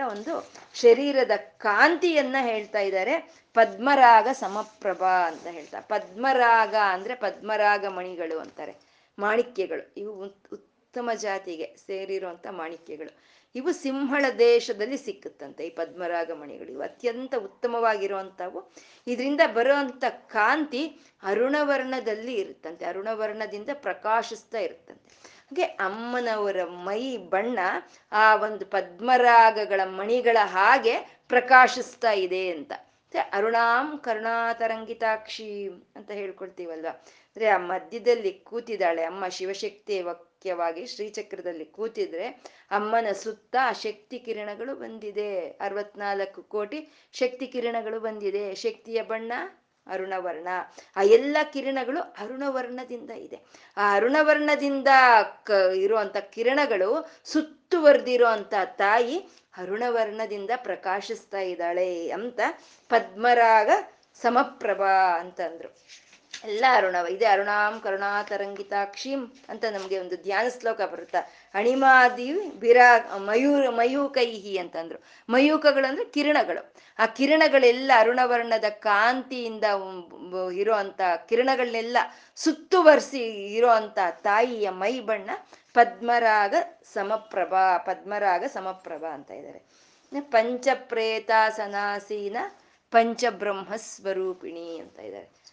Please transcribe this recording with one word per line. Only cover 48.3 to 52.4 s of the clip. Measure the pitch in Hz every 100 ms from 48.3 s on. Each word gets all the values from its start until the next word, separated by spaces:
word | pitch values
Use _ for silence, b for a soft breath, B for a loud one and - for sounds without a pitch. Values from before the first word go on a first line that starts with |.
| 196 202 190
ಶಕ್ತಿಯ | 226 214 - 226
ಬಣ್ಣ | 220 220 226 247 370 - _ _ -
ಅರುಣವರ್ಣ, | 190 190 185 180 160 180 185 165 B B 190
ಆ |
ಎಲ್ಲ | 202 233 277 302 302
ಕಿರಣಗಳು | 277 262 269 247 311
ಅರುಣವರ್ಣದಿಂದ | - - 214 262